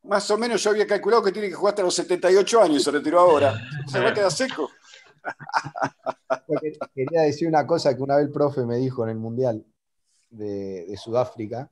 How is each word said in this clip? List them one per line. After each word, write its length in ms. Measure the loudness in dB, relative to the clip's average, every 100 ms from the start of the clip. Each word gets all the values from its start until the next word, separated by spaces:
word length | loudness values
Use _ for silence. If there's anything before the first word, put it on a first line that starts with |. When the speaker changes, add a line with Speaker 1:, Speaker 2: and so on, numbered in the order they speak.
Speaker 1:
más 260 | 0 -2 0
o 60 | -2
menos 240 | 0 0
yo 80 | 0
había 160 | 0 0
calculado 340 | 0 2 2
que 120 | 2
tiene 160 | -2 -8
que 40 |
jugar 180 | -2 -2
hasta 100 | 0
los 100 | 0
setenta 380 | 0 -2 0 4
y 40 | 4
ocho 220 | 6 4
años, 200 | 6 4
se 80 | 2
retiró 300 | 0 2 6
ahora. 340 | 6 6 4 0 -10 -12
Se 140 | -6 0
va 100 | 0
a 40 |
quedar 180 | 2 0
seco. 400 | 0 -4 -4 -8 _ _ -20 _ _ -14 -12 -4 -4 -4 -6 -6 _ -10 -10 _ -6 -4
Speaker 2:
Porque 240 | -4 -4 -10 -12
quería 260 | -8 -2 2
decir 260 | 0 0 0
una 200 | 0 2
cosa 280 | 0 0
que 60 | -2
una 140 | 0
vez 100 | 0
el 60 | 0
profe 340 | 0 0 0
me 120 | -2 -2
dijo 260 | -2 -2
en 60 | -4
el 60 | -4
Mundial 460 | -6 -2 -2 -2 _ _ _ _ _ _ _
de, 540 | -12 -10 -8 -8 -10 -12
de 100 | -14
Sudáfrica 720 | -4 -2 -2 -6 -10 -10 -12